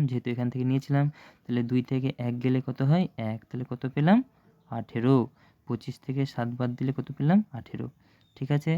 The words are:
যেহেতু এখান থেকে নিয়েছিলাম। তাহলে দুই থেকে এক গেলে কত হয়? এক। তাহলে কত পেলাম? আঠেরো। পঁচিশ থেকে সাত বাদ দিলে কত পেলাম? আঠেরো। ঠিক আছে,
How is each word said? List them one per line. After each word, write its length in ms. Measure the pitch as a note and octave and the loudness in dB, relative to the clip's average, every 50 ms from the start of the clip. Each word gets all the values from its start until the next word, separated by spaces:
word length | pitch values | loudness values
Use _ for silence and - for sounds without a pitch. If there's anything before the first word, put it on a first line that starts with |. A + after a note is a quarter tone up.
| D3+ | 4
যেহেতু 220 | B2+ B2 A#2+ - B2 | 2 0 -2 -2 -2
এখান 160 | A#2+ B2 B2 B2 | -2 -2 -2 -2
থেকে 160 | - B2+ B2+ | -2 -2 0
নিয়েছিলাম। 400 | B2+ C3 C#3 C#3 - C#3 C#3 C#3+ D3 - - - - - | 0 0 0 0 0 2 2 2 0 -2 -6 -14 -20 -20
তাহলে 240 | _ _ - B2 A#2+ A#2+ | _ _ -4 -2 -2 0
দুই 180 | A#2 B2 B2+ B2 | 0 0 0 0
থেকে 260 | - C3+ C3 B2+ C3 - | 0 -2 -2 -2 -2 -4
এক 160 | - B2 A#2+ A#2+ A#2+ | -4 -4 -4 -4 -2
গেলে 200 | A#2+ B2+ B2+ C3 | 0 0 0 0
কত 180 | B2+ - B2+ - | 0 -2 -4 0
হয়? 240 | C3+ C3+ D#3+ F3+ F3+ - - - A2+ | 2 4 4 4 2 0 -4 -6 -6
এক। 160 | A2 A2 A2+ - | -6 -6 -6 -10
তাহলে 220 | _ - B2 B2+ | _ -8 -8 -8
কত 180 | - B2+ A#2 - | -8 -8 -6 -6
পেলাম? 300 | C3 C3 C#3+ D3 E3+ G3+ B3 C4 - _ _ _ _ _ _ _ _ | -4 -2 2 4 6 6 4 4 0 _ _ _ _ _ _ _ _
আঠেরো। 460 | A#2 A#2 A2 - - A#2+ A2+ B2+ C3+ B2+ A2+ - - _ _ _ _ _ | -10 -10 -8 -6 -4 0 4 4 4 4 4 0 -4 _ _ _ _ _
পঁচিশ 340 | _ - A#2+ A#2 - - C3 - | _ -8 -8 -8 -8 -10 -14 -10
থেকে 220 | - - C3 C#3 C#3 | -10 -6 -4 -2 -4
সাত 240 | C3+ - - A#2 A#2+ | -2 -4 -4 -4 -4
বাদ 200 | A#2+ A#2+ B2+ A#2+ B2 | -4 -4 -4 -4 -2
দিলে 160 | - C3 C3+ C3+ | -2 -4 -4 -4
কত 140 | - - - | -4 -8 -8
পেলাম? 280 | D3 - C3+ D3+ F3+ G#3 G#3+ - | -6 -2 2 4 4 4 2 0
আঠেরো। 360 | - A#2 - - - A#2 A#2+ B2+ - _ _ _ _ _ _ _ _ | -6 -14 -12 -10 -10 -10 -10 -10 -12 _ _ _ _ _ _ _ _
ঠিক 160 | - C3+ B2+ | -8 -2 -2
আছে, 200 | D3 D3 - D#3+ D#3+ | 0 0 0 0 -2